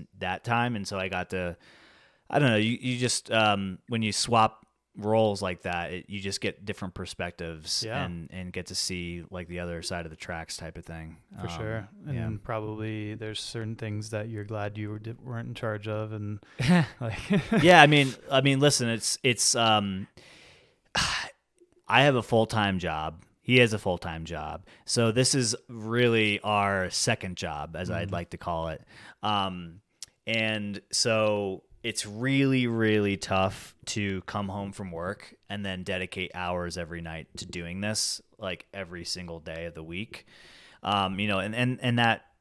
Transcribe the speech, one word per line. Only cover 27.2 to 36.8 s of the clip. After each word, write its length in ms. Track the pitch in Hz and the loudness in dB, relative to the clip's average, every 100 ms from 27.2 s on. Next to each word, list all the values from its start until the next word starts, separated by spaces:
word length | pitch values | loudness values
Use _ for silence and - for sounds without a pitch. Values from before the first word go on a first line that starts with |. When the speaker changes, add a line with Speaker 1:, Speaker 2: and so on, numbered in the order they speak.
| 95 90 | -2 -6
Speaker 1:
job, 400 | 87 76 76 82 | -6 -6 -8 -6
as 140 | 90 | -4
I'd 160 | 87 85 | -4 -2
Speaker 2:
Mm-hmm. 80 | |
Speaker 1:
like 160 | 87 87 | -4 -6
to 80 | 85 | -8
call 300 | - 82 82 | -6 -4 -4
it. 140 | 78 - - - - | -8 -12 -20 -20 -6
Um, 580 | 104 104 95 90 85 85 _ _ - _ - | -2 0 0 -6 -12 -16 _ _ -20 _ -4
and 540 | 113 110 110 104 98 _ | 0 0 -2 -4 -8 _
so 760 | - 120 110 107 104 101 95 _ - | -2 2 4 4 2 0 -4 _ -10
it's 240 | 117 - 104 | -8 -6 -8
really, 600 | 104 131 135 139 131 120 | -4 0 4 4 4 2
really 520 | 113 110 107 101 98 | 2 4 4 4 0
tough 560 | - 98 95 98 - _ | 0 2 2 -2 -14 _
to 380 | - - 101 95 | -8 -4 -2 -4
come 260 | - 104 101 | -6 -6 -4
home 240 | 101 98 | -6 -8
from 180 | 98 95 | -10 -10
work 440 | 82 90 104 - _ _ | -8 -6 -8 -14 _ _
and 120 | 101 | -8
then 200 | 101 92 | -6 -6
dedicate 480 | 92 92 92 - 90 | -4 -4 -4 -6 -6
hours 440 | 87 90 90 87 | -6 -4 -4 -4
every 240 | 87 | -6